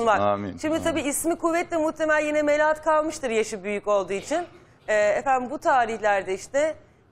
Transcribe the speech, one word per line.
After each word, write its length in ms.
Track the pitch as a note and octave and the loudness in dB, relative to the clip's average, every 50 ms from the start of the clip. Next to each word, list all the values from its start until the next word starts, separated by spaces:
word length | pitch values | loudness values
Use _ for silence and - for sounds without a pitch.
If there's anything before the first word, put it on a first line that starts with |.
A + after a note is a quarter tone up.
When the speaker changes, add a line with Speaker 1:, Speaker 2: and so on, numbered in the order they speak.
Speaker 1:
bulmak. 200 | A#3 A3+ G#3 F#3+ | 2 4 4 4
Speaker 2:
Amin. 380 | G3+ G#3 G3+ G3+ G3+ G3 C#3 - | 4 2 2 0 -2 -6 -8 -4
Speaker 1:
Şimdi 160 | - D#4 D#4+ | -2 -2 -2
Speaker 2:
Amin. 100 | E4 C4+ | 0 0
Speaker 1:
tabii 160 | E4 D4 D#4+ | -2 -2 -2
ismi 360 | B3 C#4+ C4+ - - E4 F4 - | -2 -2 -4 -2 -2 -2 -2 0
kuvvetle 380 | - E4+ E4 E4+ F4+ F4 F4 | 0 0 0 0 -2 -2 -2
muhtemel 500 | E4 D4+ D#4+ - - D#4+ D#4 D4+ D4+ D4+ | -2 -2 -2 -2 -2 0 2 2 2 2
yine 160 | D4+ D4+ D4+ | 2 0 0
Melahat 400 | D4+ D4 D4 D4+ D4+ D#4 D#4 D#4 | 2 2 2 4 2 2 2 0
kalmıştır 480 | - E4 D#4 D#4 D#4 D#4+ D#4 - - A#3+ | 2 2 2 2 2 0 -6 -6 -4 -2
yaşı 340 | A3+ G#3+ A3 A3 A3+ G3 F3+ | 0 0 0 -2 -6 -8 -6
büyük 240 | G#3 G#3 G3+ - G3+ | -6 -6 -4 0 0
olduğu 240 | G#3 G3+ F#3+ E3+ | 0 2 2 0
için. 340 | G3 G3 - - C#4 F4 F4 - - - - _ - _ _ - | -4 -6 -4 -4 -4 -4 -4 -6 -14 -20 -20 _ -20 _ _ 0
Ee, 60 | G#3+ | 2
efendim 560 | G#3 G#3 G#3 G#3 A#3+ B3 C#4 C4 B3+ B3+ A#3 | 2 4 2 2 0 2 2 0 0 0 -4
bu 80 | C#4+ D4+ | -8 -2
tarihlerde 760 | - E4+ C#4+ B3+ A#3 A3 A3+ G3+ G#3 G#3 G3+ G3 F3+ F3+ F#3+ | 0 2 2 2 2 0 -2 -2 0 0 0 0 0 -2 -6
işte, 400 | G3 - - - C#4 D4+ D#4+ D4+ - - _ _ _ _ _ | -6 -6 -4 -2 0 0 0 -2 -6 -16 _ _ _ _ _